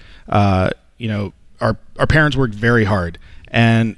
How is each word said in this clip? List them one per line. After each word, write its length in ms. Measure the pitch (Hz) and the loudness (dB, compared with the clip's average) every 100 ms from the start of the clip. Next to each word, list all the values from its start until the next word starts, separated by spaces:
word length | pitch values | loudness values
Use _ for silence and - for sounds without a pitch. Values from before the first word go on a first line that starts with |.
| - - - | -20 -20 -4
uh, 440 | 104 101 92 92 - _ - | 0 2 0 -2 -4 _ -12
you 100 | 110 | -8
know, 240 | 104 98 - - - | -6 -8 -12 -20 -6
our, 160 | 117 107 - - | -4 -4 -10 -6
our 80 | 135 | 0
parents 300 | 151 151 127 | 2 2 0
worked 180 | 127 | -2
very 300 | 104 117 120 | 0 2 2
hard. 340 | 104 101 85 - - - - | 2 -2 -4 -10 -20 -20 -4
And 480 | 120 117 113 113 | 0 2 2 0